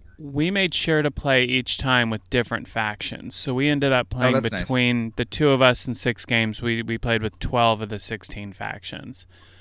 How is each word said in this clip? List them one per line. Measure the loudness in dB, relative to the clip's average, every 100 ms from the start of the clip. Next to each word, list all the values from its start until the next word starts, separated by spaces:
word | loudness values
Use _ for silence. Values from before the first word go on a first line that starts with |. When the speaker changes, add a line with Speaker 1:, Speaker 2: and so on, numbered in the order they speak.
| -20 -16
Speaker 1:
We | -8 -2 0
made | 0 0
sure | -2 0 2
to | 2
play | -2 2 2
each | 4 0 -2 -4
time | 2 2 2
with | -2 0
different | 0 0 -4 -4
factions. | -4 -4 -4 -10 -10 -6
So | -4 -2
we | 0 2
ended | 2 4
up | 2 0
Speaker 2:
Oh, | 0
Speaker 1:
playing | 2
Speaker 2:
that's | 2 2
nice. | -2
Speaker 1:
between | 0 2 4 2 -2 -4
the |
two | -4 2 4
of | 6
us | 6 4 -2
in |
six | -2 -2 -2 0
games. | 2 2 -2
We, | -2 -2
we | -2 -4
played | 0 0
with | -2 -4
twelve | -2 2 2 2
of | -4
the | -6
sixteen | -6 -6 -8 -10 -10
factions. | -10 -10 -10 -10 -12 -12 -14 -16 -20 -20 -20